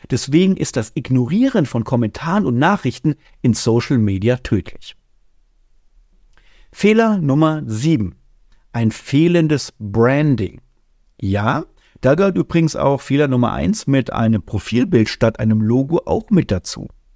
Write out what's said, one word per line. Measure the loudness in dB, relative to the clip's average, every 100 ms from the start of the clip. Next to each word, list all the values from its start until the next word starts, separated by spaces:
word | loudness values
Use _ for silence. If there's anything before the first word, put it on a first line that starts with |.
| -6
Deswegen | -4 2 2 4 2
ist | -2 -4
das | -6
Ignorieren | -6 -2 0 0 0 2 0 0
von | -2 -2
Kommentaren | -2 -2 -4 -4 -2 0
und | 0
Nachrichten | 0 0 -2 -4 -4 -4 _ _
in | 0
Social | 0 2 0 2 0
Media | 0 0 0 -2
tödlich. | -2 -4 -4 -12 -18 -20 _ _ _ _ _ _ _ _ _ _ _ _ _ _ _ _ _
Fehler | 0 2 4 2 2
Nummer | 0 2 2 0 -6
sieben. | -4 0 0 -2 -8 _ _ _ _ _
Ein | -4 -2
fehlendes | -2 -2 2 4 4 2 0 -4 -12
Branding. | -4 0 2 2 2 0 -4 -10 _ _ _ _ _ _
Ja, | -4 -2 0 -2 -6 _ _ _
da | 0 2
gehört | 2 0
übrigens | 0 0 0 0
auch | 0 0
Fehler | 0 0 2
Nummer | 2 0
eins | 0 -2 -2 0
mit | 0 0
einem | -2 0 0
Profilbild | -2 -8 -2 -2 2 2 0
statt | 0 0 0
einem | 0 0
Logo | 2 0 0 -2 -2
auch | -4 0
mit | 0 2
dazu. | -2 -6 -12 -14 -18 _